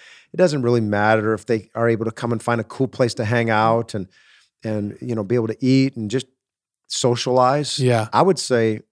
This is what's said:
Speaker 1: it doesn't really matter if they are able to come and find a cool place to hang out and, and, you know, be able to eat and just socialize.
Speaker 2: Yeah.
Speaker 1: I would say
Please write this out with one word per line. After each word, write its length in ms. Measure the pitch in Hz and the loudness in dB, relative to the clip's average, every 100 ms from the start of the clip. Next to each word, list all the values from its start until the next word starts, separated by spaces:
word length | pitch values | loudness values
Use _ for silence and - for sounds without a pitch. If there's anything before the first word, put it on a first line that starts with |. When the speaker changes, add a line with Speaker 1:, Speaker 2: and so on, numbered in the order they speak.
| - - _ | -20 -20 _
Speaker 1:
it 40 | - | 0
doesn't 240 | 180 147 | 0 2
really 200 | 120 120 | 0 0
matter 500 | 107 104 104 110 107 | 0 2 4 2 2
if 140 | 110 - | -4 -2
they 240 | 113 - | -4 -4
are 140 | 113 117 | -2 0
able 160 | 113 | 0
to 60 | 110 | -2
come 220 | - 117 | -6 -4
and 100 | 117 | -4
find 180 | - 117 | -2 -2
a 40 | |
cool 240 | 107 - 127 | -2 -4 -4
place 260 | - 123 | 0 -2
to 100 | - | -2
hang 240 | 110 120 113 | -2 0 2
out 460 | 107 113 113 110 | 2 2 2 -2
and, 120 | 107 92 _ _ _ _ _ | -8 -10 _ _ _ _ _
and, 340 | 110 107 104 98 | -6 -4 -6 -8
you 140 | 127 | -8
know, 100 | 113 | -6
be 100 | 98 | -2
able 140 | 123 110 | -2 -2
to 80 | 110 | -2
eat 320 | 127 135 135 117 | 2 2 2 -2
and 140 | 107 | -6
just 160 | 123 - _ _ _ _ _ - | -6 -8 _ _ _ _ _ -12
socialize. 920 | - 127 120 - 127 127 143 143 - | -2 0 0 0 2 4 2 -2 -2
Speaker 2:
Yeah. 300 | 127 120 107 | 2 2 2
Speaker 1:
I 100 | 113 | 2
would 160 | 175 185 | 2 2
say 440 | - 123 113 107 - | 0 0 0 -2 -8